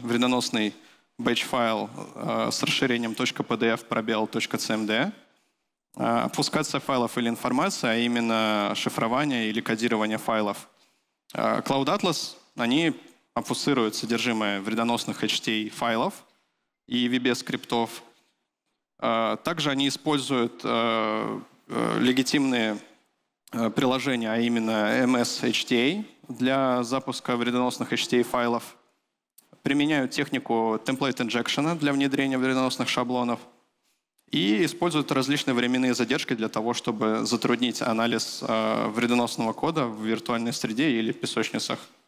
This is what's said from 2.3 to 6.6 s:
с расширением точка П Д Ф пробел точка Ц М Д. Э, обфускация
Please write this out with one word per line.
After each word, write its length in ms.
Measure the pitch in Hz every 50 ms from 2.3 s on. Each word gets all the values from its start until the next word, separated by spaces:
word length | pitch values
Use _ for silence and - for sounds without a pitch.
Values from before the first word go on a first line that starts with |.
| 113 113 113 117
с 120 | - -
расширением 520 | - - - - 139 123 120 120 117 113 110
точка 280 | - 127 - - -
П 140 | 110 - 123
Д 100 | 110 120 113
Ф 180 | 110 - -
пробел 400 | - 117 113 110 117 110 110 110
точка 320 | - - 113 - - - 107
Ц 160 | - - 110
М 100 | 107 110
Д. 260 | 104 110 117 165 208 - - - _ _ _ _ _ _ _ _ _ _ _ _ _ -
Э, 240 | - 120 117 117 117 117
обфускация 560 | - - 160 - - - 156